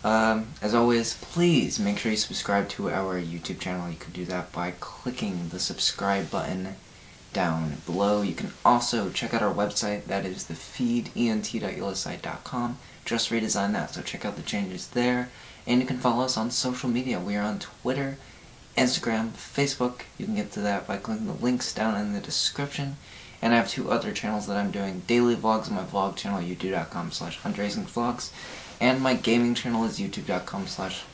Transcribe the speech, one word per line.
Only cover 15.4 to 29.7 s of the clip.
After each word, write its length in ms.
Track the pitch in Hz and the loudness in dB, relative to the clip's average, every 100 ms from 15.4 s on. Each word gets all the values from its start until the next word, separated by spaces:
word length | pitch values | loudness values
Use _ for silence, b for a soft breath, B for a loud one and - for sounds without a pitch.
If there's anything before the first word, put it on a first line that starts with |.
| B B - | B B 2
And 140 | 123 | 2
you 40 | 127 | 4
can 120 | 127 | 2
follow 260 | 127 117 | 2 2
us 140 | 131 120 | 2 0
on 120 | 113 | 0
social 400 | - 127 123 127 | 0 -2 0 0
media. 300 | 120 127 104 | 0 0 -2
We 160 | 90 104 | 0 0
are 80 | |
on 160 | 104 101 | 0 -2
Twitter, 580 | - - - 170 139 139 B B B B - - | -6 -6 -2 0 -2 -6 B B B B -6 2
Instagram, 540 | 127 - - 110 113 | 2 2 0 0 0
Facebook. 720 | 117 - - 139 - 123 - - - | -4 -6 0 0 2 0 -2 -14 -8
You 80 | 101 | -2
can 100 | 104 | -2
get 160 | 104 | -2
to 80 | - | -2
that 260 | 104 101 - | 0 0 0
by 100 | 101 | -4
clicking 300 | 107 110 107 | -2 -4 -2
the 60 | |
links 400 | - 123 123 - | 0 2 2 0
down 260 | - 110 104 | 0 2 2
in 140 | 104 | 0
the 80 | 101 | -2
description. 720 | - - - - 143 - 139 139 B B B B | -2 0 0 0 -4 -2 -4 -6 B B B B
And 120 | 113 | 4
I 40 | 117 | 4
have 120 | - | 4
two 220 | - - | -2 0
other 220 | 117 107 | 0 0
channels 340 | 101 107 107 101 | -2 -2 -2 0
that 100 | 101 | 0
I'm 140 | 101 | 0
doing 320 | 101 98 92 87 | 0 -4 -4 2
daily 300 | 120 120 117 | 6 6 6
vlogs 320 | 110 110 - | 4 2 2
on 80 | 101 | -4
my 80 | |
vlog 320 | 92 101 98 92 | 0 0 0 0
channel, 240 | 101 98 | -2 -2
youtube 320 | 87 90 95 | -2 -2 -2
dot 200 | 92 85 | -2 -2
com 200 | 90 85 | -4 -6
slash 260 | - 85 82 | -6 -8 -6
hunter 220 | - 101 | -4 -2
hastings 300 | 101 101 196 | -2 -2 -4
vlogs. 400 | - 233 - - B B B B B | -2 -2 -2 -8 B B B B B
And 220 | 123 131 | 4 6
my 140 | 131 123 | 4 4
gaming 380 | - 117 120 | 6 6 6
channel 300 | 120 123 | 2 2